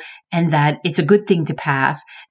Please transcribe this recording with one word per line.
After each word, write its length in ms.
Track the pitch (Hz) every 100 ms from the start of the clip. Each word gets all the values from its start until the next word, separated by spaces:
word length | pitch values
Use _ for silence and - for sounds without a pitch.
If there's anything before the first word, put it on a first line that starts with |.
| - - -
and 200 | 170 165
that 280 | 151 147 147
it's 140 | 165 151
a 60 |
good 220 | 147 208 202
thing 180 | 175 151
to 80 |
pass, 480 | - 151 135 135 143 - - -